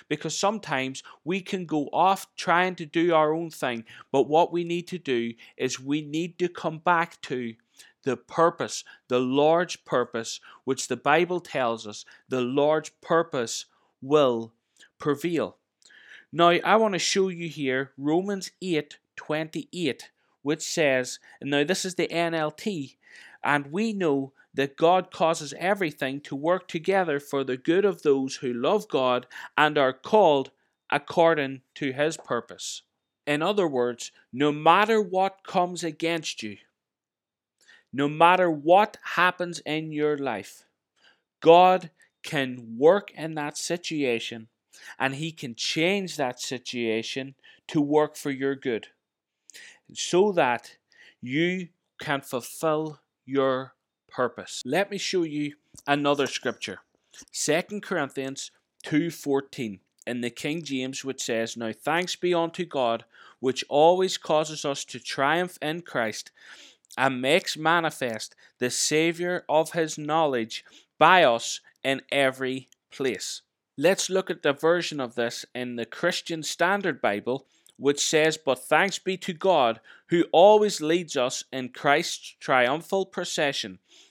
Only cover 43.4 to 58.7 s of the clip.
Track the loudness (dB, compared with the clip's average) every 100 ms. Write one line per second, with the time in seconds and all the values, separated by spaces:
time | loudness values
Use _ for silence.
43.4 | -8 -8 -6 -6 -4 -2 0 -2 -4 -12
44.4 | -16 _ _ -20 -20 -6 -4 -4 -8 -8
45.4 | -12 -8 -6 0 0 0 -4 -4 -4 -6
46.4 | -10 -10 -8 -4 -2 -2 -4 -8 -10 -14
47.4 | _ _ -4 -2 2 2 0 -4 -8 -4
48.4 | -4 -4 -4 -4 -6 _ _ _ _ _
49.4 | -20 -20 -20 -20 _ -10 0 2 4 2
50.4 | 0 0 -6 -20 _ _ -20 _ -6 -2
51.4 | -2 -4 -10 _ _ -12 -6 -6 -4 -10
52.4 | -10 -4 -2 -2 -4 -12 _ _ -4 0
53.4 | 0 -2 -6 _ _ _ _ -4 -4 -4
54.4 | -14 -12 -4 -2 -2 -6 -4 -2 -2 -4
55.4 | -8 -10 _ -12 -2 0 2 2 0 -2
56.4 | -6 -8 -10 -12 _ _ _ -20 -16 -6
57.4 | -2 -2 -2 -10 -6 -4 -4 -6 -10 -10
58.4 | -14 -18 _